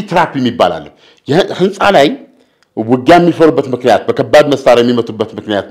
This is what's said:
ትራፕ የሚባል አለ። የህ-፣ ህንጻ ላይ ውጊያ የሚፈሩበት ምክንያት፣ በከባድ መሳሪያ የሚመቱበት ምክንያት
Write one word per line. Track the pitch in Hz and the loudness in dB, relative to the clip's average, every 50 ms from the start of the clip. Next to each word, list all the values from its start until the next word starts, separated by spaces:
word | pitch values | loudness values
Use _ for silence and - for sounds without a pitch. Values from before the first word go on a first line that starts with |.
| 214 | -4
ትራፕ | - 165 180 208 - - | -2 -2 -2 -2 -2 -2
የሚባል | 135 127 120 - 120 98 87 85 | -4 -4 -2 0 0 0 0 -2
አለ። | 80 76 - - _ _ _ _ _ _ - | -4 -10 -16 -20 _ _ _ _ _ _ -2
የህ-፣ | 139 180 - - - | 0 0 0 -2 -2
ህንጻ | - 180 202 190 - - 202 | -2 -2 -2 -2 -2 0 2
ላይ | 196 151 143 180 262 - - - _ _ _ _ _ _ _ _ _ | 2 2 2 2 0 -6 -12 -20 _ _ _ _ _ _ _ _ _
ውጊያ | 117 110 113 131 123 120 135 170 | -8 -4 -2 -2 0 2 4 4
የሚፈሩበት | 175 175 165 - - 165 156 - 143 135 127 | 4 4 2 2 2 2 2 2 0 -2 -4
ምክንያት፣ | 123 120 - 123 104 95 - | -6 -2 0 2 2 2 0
በከባድ | - 113 - 131 113 - 151 147 143 | -2 -4 -4 -2 2 4 4 4 2
መሳሪያ | 139 127 - 131 120 120 | 0 0 2 2 4 4
የሚመቱበት | 120 123 120 117 113 113 110 104 107 - - | 2 2 0 -2 -4 -6 -6 -8 -8 -8 -8
ምክንያት | 104 104 107 104 98 92 - | -10 -8 -6 -6 -6 -6 -8